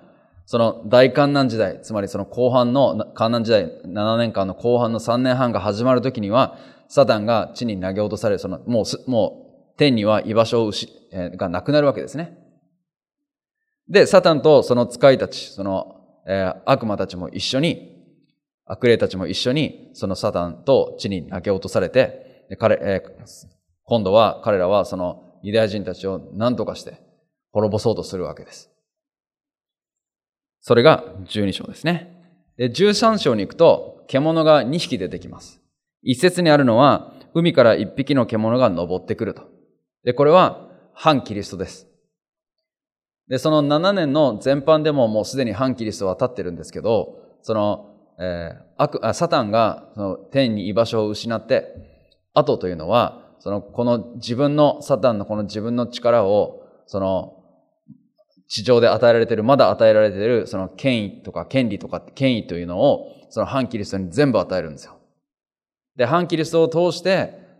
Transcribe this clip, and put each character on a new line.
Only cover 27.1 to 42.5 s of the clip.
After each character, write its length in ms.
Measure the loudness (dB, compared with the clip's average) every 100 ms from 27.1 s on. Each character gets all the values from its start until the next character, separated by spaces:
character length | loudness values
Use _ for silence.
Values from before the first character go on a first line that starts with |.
| _ _ _ _
滅 180 | -2 -2
ぼ 80 | 0
そ 140 | -2
う 20 |
と 80 | -2
す 140 | -6 -8
る 80 |
わ 100 | -10
け 100 | -12
で 80 | -20
す。 180 | -20 -20 _ _ _ _ _ _ _ _ _ _ _ _ _ _ _ _ _ _ _
そ 140 | 2
れ 80 | 6
が 220 | 6 4 0 -16 -8
十 180 | -4 -2
二 60 |
章 120 | -4
で 100 | -10 -8
す 80 |
ね。 280 | -4 -4 -8 -20 _ _ _ -6
で、 140 | -4
十 220 | 0 2
三 280 | 4 2 2
章 160 | 0 0
に 60 |
行 80 | -2
く 60 | 4
と、 480 | 4 4 0 -18 -4
獣 340 | -2 0 2
が 220 | 4 4
二 160 | 2 -4
匹 180 | -4 -6
出 100 | -6
て 120 | -10
き 80 | -14
ま 120 | -20
す。 200 | -20 _ _ _ _ _
一 140 | -4 2
節 260 | 2 4
に 80 | 4
あ 60 | 6
る 80 |
の 120 | 6 6
は、 380 | 6 4 -2 -20 -6
「海 180 | 0 2
か 100 | 6
ら 140 | 6 4
一 180 | 0
匹 220 | -6 -2 0
の 100 | 0
獣 320 | -2 0 2
が 100 | 2
登 320 | 0 -4 -4
っ 40 |
て 100 | -6
く 100 | -6
る」 100 | -8
と。 80 | -10 -16 _ _ _ _ _
で、 100 | -4
こ 120 | 2
れ 80 | 6
は 360 | 6 4 0 -16 -20 _
反 300 | -2 0 0
キ 120 | -2
リ 100 | -10
ス 60 | -10
ト 60 | -10
で 100 | -10
す。 200 | -12 _ _ _ _ _ _ _